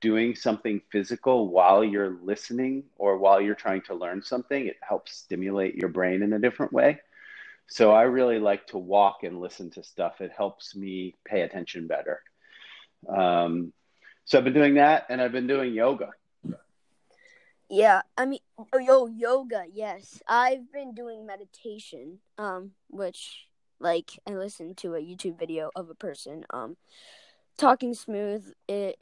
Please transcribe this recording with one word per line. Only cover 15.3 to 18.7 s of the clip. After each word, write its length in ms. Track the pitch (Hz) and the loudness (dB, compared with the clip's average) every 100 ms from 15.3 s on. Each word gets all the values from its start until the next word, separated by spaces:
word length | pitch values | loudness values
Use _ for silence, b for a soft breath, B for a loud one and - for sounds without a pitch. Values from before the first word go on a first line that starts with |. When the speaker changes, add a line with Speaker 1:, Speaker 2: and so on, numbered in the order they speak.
Speaker 1:
been 140 | 127 127 | -2 -2
doing 280 | 139 127 | -2 -2
yoga. 360 | 110 123 120 - - _ _ - - _ _ _ _ _ b b b b _ - | 0 0 0 -6 -14 _ _ -14 -14 _ _ _ _ _ b b b b _ -2
Speaker 2:
Yeah, 320 | 196 214 185 - - | 4 6 6 2 -4
I 80 | |
mean, 160 | 262 277 - - 220 | -4 -4 -12 -20 -4